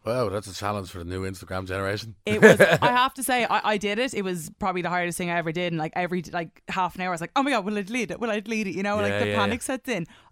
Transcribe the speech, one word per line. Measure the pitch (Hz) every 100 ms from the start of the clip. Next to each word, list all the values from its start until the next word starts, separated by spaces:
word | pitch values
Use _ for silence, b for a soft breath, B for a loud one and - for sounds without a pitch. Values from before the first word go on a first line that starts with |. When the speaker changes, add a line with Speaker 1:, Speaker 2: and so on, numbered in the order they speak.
| -
Speaker 1:
Wow, | 123 113
that's | 98 104
a |
challenge | 90 104 104 92
for | 90
the | 85
new | 92
Instagram | 95 95 87 92 92
generation. | 95 98 104 110 107 -
Speaker 2:
It | 214
was, | 202 190
Speaker 1:
<laughs> | 196 165
Speaker 2:
I | -
have | 247 262 -
to |
say, | 254 247 220
I, | 202 196
I | 214
did | 208 208
it. | 262
It | -
was | 190 180 151 -
probably | 202 185
the | 170
hardest | 180 175 170
thing | 180
I | 170
ever | 165
did. | 160 180
And, | 165
like, | 156 -
every, | 180 180 165
like, | 175 160 - -
half | - 180
an | -
hour, | 185
I |
was | 175
like, | 165 -
"Oh |
my | 277
God, | 254 190
will | 214
I |
delete | 190 247 202
it? | 175
Will | 233
I | 208
delete | 208 220 202
it?" | 180
You |
know, | 202 208
like, | 202
Speaker 1:
Yeah, | 202
Speaker 2:
the | 208
Speaker 1:
yeah, | 208
Speaker 2:
panic | 202 202
Speaker 1:
yeah. | -
Speaker 2:
sets | 254 -
in. | 220 165 B B